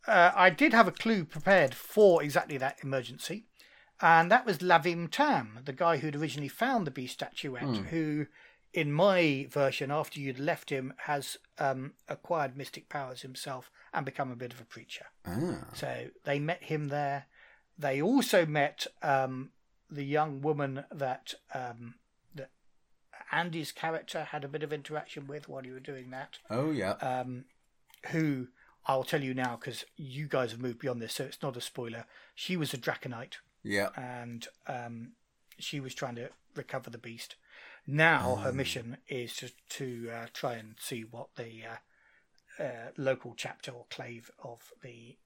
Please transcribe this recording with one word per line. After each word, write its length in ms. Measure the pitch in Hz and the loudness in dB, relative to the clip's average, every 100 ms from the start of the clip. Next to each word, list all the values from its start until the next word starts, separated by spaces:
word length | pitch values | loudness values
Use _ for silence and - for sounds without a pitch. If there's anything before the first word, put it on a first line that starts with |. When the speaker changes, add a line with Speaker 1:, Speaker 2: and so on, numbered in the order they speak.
| - | 6
Speaker 1:
uh, 260 | 208 175 | 10 10
I 160 | 196 185 | 10 6
did 220 | 160 294 | 8 6
have 120 | 226 196 | 8 6
a 40 | |
clue 320 | - 226 214 | 4 0 2
prepared 500 | 156 156 185 196 139 | 0 -2 6 8 6
for 480 | 117 - - 202 165 | 2 -2 8 10 10
exactly 360 | 147 143 - 139 | 6 0 0 -2
that 200 | 131 - | -2 -4
emergency, 640 | 139 135 113 123 - 196 - _ - - _ _ | -4 -4 -4 -10 -8 -8 -10 _ -20 -20 _ _
and 280 | 175 165 170 | 8 8 8
that 140 | 233 247 | 6 4
was 120 | 156 | 0
Lavim 520 | 180 165 165 170 170 | 6 6 6 0 -4
Tam, 500 | - 294 196 110 110 | 2 4 4 0 -10
the 80 | 131 | -10
guy 240 | 131 175 156 | 0 2 2
who'd 180 | 151 143 | 0 -2
originally 320 | 151 131 139 | -4 -4 -8
found 380 | - 247 254 165 | -2 0 2 -2
the 40 | |
beast 240 | 131 127 | -6 -10
statuette, 480 | - 135 - 147 127 | -8 -10 -6 -8 -4
Speaker 2:
Hmm. 200 | 139 110 | -2 -2
Speaker 1:
who, 420 | 92 165 156 151 143 - - _ _ | -2 -2 0 -2 -4 -8 -20 _ _
in 180 | - 147 | -2 0
my 540 | 147 196 185 165 135 139 | 4 6 6 4 2 -2
version, 400 | 147 139 - 135 | 2 2 2 -2
after 300 | 147 143 147 | -2 -2 -6
you'd 180 | 139 127 | -6 -2
left 300 | 147 160 - | -2 -2 -4
him, 220 | 139 131 - | -4 -4 -8
has, 400 | - 147 131 - _ - | -2 -2 -2 -12 _ -2
um, 360 | 139 131 135 - - | -2 -2 -6 -14 -12
acquired 500 | - - 170 139 131 | -12 -2 0 0 -4
mystic 320 | 135 - - | -12 -12 -10
powers 320 | 147 131 127 | -8 -8 -10
himself 480 | 135 131 - 131 - _ - | -12 -10 -8 -10 -12 _ -4
and 100 | - | -4
become 260 | 135 - 131 | -4 -4 -6
a 60 | 120 | -4
bit 160 | 123 | -10
of 80 | 123 | -12
a 40 | |
preacher. 420 | 113 - - - - _ - | -16 -18 -14 -16 -16 _ -8
Speaker 2:
Ah. 380 | 95 170 95 - | -2 -2 -4 -8
Speaker 1:
So 360 | - 139 123 120 - | -8 -6 -6 -10 -8
they 140 | - 143 | -2 -2
met 260 | 147 180 | -2 -4
him 240 | - 156 147 | -4 -4 -2
there. 380 | 143 143 139 - _ - - _ - | -2 -2 -4 -8 _ -20 -20 _ -6
They 240 | 147 135 | -2 2
also 420 | 170 269 - 202 | 4 4 6 6
met, 420 | 160 147 143 - - _ | 6 4 2 0 -10 _
um, 500 | 156 135 131 131 135 _ _ _ _ | 2 2 2 -4 -10 _ _ _ _
the 140 | 143 | -8
young 380 | 139 151 156 139 | 0 0 0 0
woman 420 | 147 147 139 135 - | 0 0 0 -4 -10
that, 440 | 170 135 - - - _ | -4 -4 -4 -8 -16 _
um, 400 | 131 123 117 117 - _ _ _ | -8 -8 -10 -16 -18 _ _ _
that 160 | 147 131 _ _ _ _ _ _ - - | -16 -16 _ _ _ _ _ _ -20 -2
Andy's 400 | 147 175 165 147 | -2 0 -4 -8
character 520 | - 165 165 - 170 | -6 -4 -4 -6 -8
had 200 | 147 151 | -6 -8
a 40 | 139 | -6
bit 140 | 151 | -6
of 100 | 151 | -6
interaction 540 | 151 139 151 147 - 139 | -6 -6 -8 -8 -14 -12
with 220 | 147 143 | -12 -12
while 160 | 135 127 | -12 -12
you 60 | |
were 80 | 131 | -14
doing 300 | 139 135 127 | -12 -12 -12
that. 280 | 131 147 - - | -12 -12 -16 -6
Speaker 2:
Oh, 200 | 113 151 | -2 0
yeah. 220 | 147 95 | 0 0
Speaker 1:
Um, 520 | - 131 127 127 123 - _ _ _ _ - - | -2 -2 -2 -4 -8 -14 _ _ _ _ -16 -4
who, 380 | 165 156 135 127 _ - _ - | 0 2 0 -4 _ -20 _ 0
I'll 160 | 135 | 2
tell 180 | 127 160 | 2 0
you 100 | 135 | 0
now, 220 | 131 127 117 | -2 -2 -4
'cause 280 | - 113 - - | -8 -10 -12 -14
you 320 | 139 131 151 | -12 -8 -2
guys 240 | 139 120 | 0 0
have 80 | 117 | -2
moved 180 | 127 117 | -6 -4
beyond 240 | 135 120 | -4 -4
this, 120 | 113 | -6
so 100 | - | -6
it's 180 | 131 - | -8 -6
not 140 | 147 120 | -6 -6
a 40 | |
spoiler. 460 | - - 117 113 - - - | -10 -8 -8 -8 -14 -20 -20
She 220 | - - 185 | -12 -4 0
was 160 | 147 | 0
a 60 | 135 | -2
Draconite. 600 | 151 - 139 117 131 - _ _ | -2 -2 -6 -10 -12 -16 _ _
Speaker 2:
Yeah. 260 | 110 101 98 - | -2 0 0 -4
Speaker 1:
And, 500 | 127 123 120 117 - _ - | -10 -10 -10 -12 -14 _ -10
um, 460 | 127 120 117 117 - _ _ _ - | -8 -8 -10 -14 -18 _ _ _ -14
she 220 | - 151 | -8 -8
was 140 | 131 | -8
trying 200 | - 135 | -8 -8
to 160 | 117 127 - _ | -8 -12 -16 _
recover 360 | - 127 135 123 | -14 -8 -8 -8
the 80 | 117 | -14
beast. 360 | 117 117 - - _ - - - - | -14 -14 -16 -18 _ -20 -20 -18 -4
Now 500 | 143 165 151 123 123 | 4 6 6 2 0
her 140 | 135 | 0
Speaker 2:
Oh. 20 | |
Speaker 1:
mission 460 | 131 131 131 117 123 - | -2 -2 -4 -8 -14 -8
is 260 | 131 117 - | -8 -6 -10
to, 120 | 123 - _ | -12 -16 _
to, 400 | - 135 120 117 | -10 -8 -8 -8
uh, 140 | 117 113 | -10 -10
try 220 | - 139 | -6 -4
and 220 | 120 110 107 | -6 -10 -14
see 240 | - 123 | -8 -8
what 320 | 110 120 127 | -8 -14 -14
the, 300 | - 117 113 113 | -12 -14 -12 -14
uh, 960 | 113 _ _ _ _ _ _ _ - | -16 _ _ _ _ _ _ _ -8
uh, 280 | 143 117 117 - | -6 -6 -12 -4
local 380 | 135 127 123 | -2 -2 -4
chapter 380 | 117 - - - | -8 -8 -8 -14
or 140 | 120 104 | -14 -16
clave 400 | - 123 117 - _ | -12 -12 -14 -18 _
of 340 | 123 117 - - | -16 -16 -20 -20
the 360 | 131 117 117 - | -20 -20 -20 -20